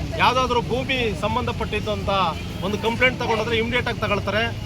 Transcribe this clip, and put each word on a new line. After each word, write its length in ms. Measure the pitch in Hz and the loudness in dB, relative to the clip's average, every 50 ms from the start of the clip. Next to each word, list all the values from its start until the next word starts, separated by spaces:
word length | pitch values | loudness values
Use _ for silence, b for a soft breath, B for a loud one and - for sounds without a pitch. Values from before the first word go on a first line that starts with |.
| - - - 160 | -6 -4 0 2
ಯಾವುದಾದ್ರೂ 420 | 175 214 247 254 254 240 240 240 | 4 4 4 4 2 2 2 0
ಭೂಮಿ 600 | 226 147 208 254 262 - 269 254 240 220 196 - | 0 0 0 -2 0 0 0 0 0 0 -2 -2
ಸಂಬಂಧಪಟ್ಟಿದ್ದಂಥ 880 | - 208 - 247 240 226 226 - 220 185 190 214 202 208 208 196 190 196 196 196 185 165 151 - - - - - 165 | -2 0 0 0 0 -2 -2 -2 -4 -2 -2 -2 -2 -2 -2 -2 0 0 2 2 2 2 0 -2 -6 -6 -6 -4 -4
ಒಂದು 140 | 190 208 208 | -2 -2 0
ಕಂಪ್ಲೇಂಟ್ 420 | - 220 233 233 247 254 247 - | 0 0 0 2 2 2 2 2
ತಗೊಂಡ್ರೆ 380 | 240 214 220 214 220 233 233 220 | 0 0 0 0 0 0 0 0
ಇಮಿಡಿಯೇಟ್ 300 | 226 233 240 240 240 247 | 0 2 0 0 0 0
ಆಗಿ 120 | 226 185 | -2 -2
ತಗೊಳ್ತಾರೆ, 440 | 220 202 202 - - 202 190 214 226 226 - - - | 0 0 0 0 0 0 0 0 0 0 -2 -6 -8